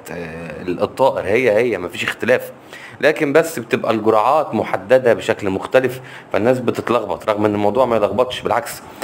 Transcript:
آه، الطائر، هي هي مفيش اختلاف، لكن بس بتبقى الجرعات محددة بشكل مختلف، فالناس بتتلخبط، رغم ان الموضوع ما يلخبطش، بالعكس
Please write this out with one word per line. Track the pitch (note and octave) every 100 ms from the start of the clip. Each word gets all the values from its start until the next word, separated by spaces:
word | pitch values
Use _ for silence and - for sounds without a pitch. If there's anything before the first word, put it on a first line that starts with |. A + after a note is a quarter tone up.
| -
آه، | D#2+ E2 E2 E2 D2+
الطائر، | F2+ F2 G2+ - C3 G2+
هي | E2+ A2+ B2+
هي | G#2 B2 F#2+
مفيش | F2 -
اختلاف، | G#2+ - G#2 B2 - - - - - -
لكن | C3+ D#3+ C#3+
بس | D3 E3 -
بتبقى | A2+ A#2+ A2+
الجرعات | A2 G#2+ A2 A2+ D3+ C#3
محددة | A2 G#2 G#2+ F#2+ B2+ A#2+
بشكل | G2 G2+ G#2+ G2+
مختلف، | F#2+ - C3 C3 B2+ - - -
فالناس | G2 A2+ C3
بتتلخبط، | A2+ - G#2 A#2 G2+ D#2 -
رغم | G#2
ان | G#2+
الموضوع | G#2 G#2 A2+
ما | B2
يلخبطش، | A2+ G2+ G#2 B2 -
بالعكس | - A2+ - - - -